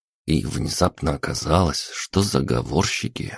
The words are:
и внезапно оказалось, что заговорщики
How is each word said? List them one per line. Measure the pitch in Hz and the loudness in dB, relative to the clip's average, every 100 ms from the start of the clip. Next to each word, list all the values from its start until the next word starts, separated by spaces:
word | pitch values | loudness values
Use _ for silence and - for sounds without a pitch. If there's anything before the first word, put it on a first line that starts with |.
| _ _ | _ _
и | - 78 73 | 0 0 0
внезапно | - - - 90 - - | -2 -2 2 0 2 -2
оказалось, | 71 - 65 78 85 87 - - | -2 -4 -4 2 4 4 0 -6
что | - - 95 | -10 -4 0
заговорщики | 101 67 69 60 - 78 - - - - - | 2 2 0 0 0 0 2 0 -4 -6 -10